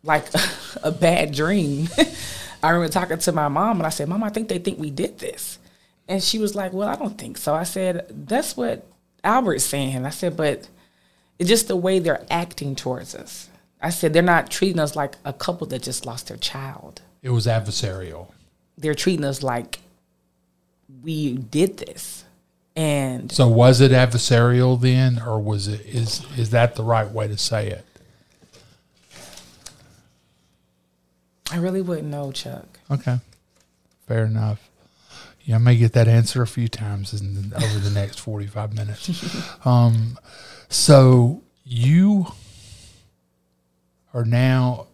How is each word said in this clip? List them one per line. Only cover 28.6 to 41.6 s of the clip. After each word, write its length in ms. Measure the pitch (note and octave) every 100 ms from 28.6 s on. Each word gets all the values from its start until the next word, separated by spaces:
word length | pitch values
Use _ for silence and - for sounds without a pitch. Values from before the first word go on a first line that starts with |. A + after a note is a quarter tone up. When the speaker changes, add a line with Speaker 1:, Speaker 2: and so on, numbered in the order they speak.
| _ _ _ _ _ - - - - _ - - _ _ _ _ _ _ _ _ _ _ _ _ _ _ _ _ -
Speaker 1:
I 40 | E3+
really 240 | F3+ F#3+
wouldn't 260 | F3+ E3 D3+
know, 240 | C#3+ C#3
Chuck. 480 | C#3+ B2 B2+ - _ _
Speaker 2:
Okay. 300 | C#3 - B2 - _ _ _ _ _ _ _ -
Fair 160 | A#2
enough. 460 | A2 A2 G#2+ G#2+ _ _ _ _ _ - - _
Yeah, 120 | - A2+
I 20 |
may 180 | A#2+ A#2
get 160 | A#2
that 140 | A#2+ A2+
answer 340 | A#2 A#2 B2+
a 60 | A#2
few 220 | - A#2
times 440 | - G#2 G2+ G2 G#2
in, 320 | G2 G2 G2
over 260 | - G#2+ G#2
the 100 | G2
next 300 | G2+ G2 -
forty-five 540 | - G#2+ G2+ G#2+ G#2
minutes. 360 | A2 G#2 G#2+ - F3 F3 A#3 - -
Speaker 1:
<laughs> 60 | B2+
Speaker 2:
Um, 520 | B2 A#2+ A2+ A2+ A#2+ - - - - _
so 720 | - - C#3 C3 B2+ A#2+ F3+ _ _